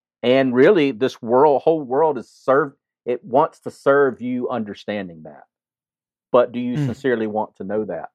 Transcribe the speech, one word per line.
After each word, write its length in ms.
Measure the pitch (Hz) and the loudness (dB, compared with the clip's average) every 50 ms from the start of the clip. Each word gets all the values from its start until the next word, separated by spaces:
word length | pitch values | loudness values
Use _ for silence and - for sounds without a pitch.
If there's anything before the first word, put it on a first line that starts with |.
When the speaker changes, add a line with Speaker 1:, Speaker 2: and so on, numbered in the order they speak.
| _ _ _ _ - | _ _ _ _ 0
Speaker 1:
And 320 | 120 127 135 135 131 120 | 0 2 2 2 2 4
really, 360 | 127 139 180 214 170 143 135 | 4 6 6 6 4 2 0
this 300 | 117 104 131 123 - - | -2 -2 -4 -4 -4 -6
world, 400 | 123 110 123 127 151 151 139 123 | -4 0 2 4 4 4 4 2
whole 200 | - 160 165 160 | 2 0 0 -2
world 360 | 143 120 131 143 160 156 143 | -2 -4 -2 0 0 0 -2
is 120 | 117 107 _ | -4 -8 _
served, 460 | _ _ - 135 131 143 160 139 - _ _ _ _ _ - | _ _ -2 0 2 2 0 -2 -6 _ _ _ _ _ -8
it 180 | 117 123 - - | -6 -6 -6 -4
wants 360 | - 113 139 160 - - _ | 0 0 0 0 0 -4 _
to 100 | - 120 | -16 -16
serve 500 | - - - 143 139 143 139 127 110 - | -10 -4 0 2 4 4 4 2 0 -4
you 280 | 120 123 127 123 123 - | -8 -8 -6 -6 -6 -6
understanding 760 | 123 117 110 101 98 - - - 104 104 95 87 82 80 80 | -6 -6 -8 -8 -12 -12 -10 -8 -8 -8 -8 -10 -14 -18 -20
that. 200 | 78 71 - - _ _ _ _ _ _ _ _ _ _ _ _ _ _ _ _ _ | -20 -20 -20 -20 _ _ _ _ _ _ _ _ _ _ _ _ _ _ _ _ _
But 200 | - 123 120 - | 2 2 2 2
do 80 | 117 120 | -2 -6
you 180 | 123 123 123 | -6 -4 -4
Speaker 2:
Mm. 80 | 151 143 | -2 -2
Speaker 1:
sincerely 420 | 127 - - - 131 120 113 110 | -4 -4 -2 -2 -2 0 0 -2
want 300 | 107 104 107 104 - _ | -4 -4 -6 -6 -8 _
to 60 | - 98 | -14 -10
know 220 | 95 104 110 107 | -6 -4 -4 -4
that, 240 | 95 87 80 - - | -6 -8 -10 -12 -14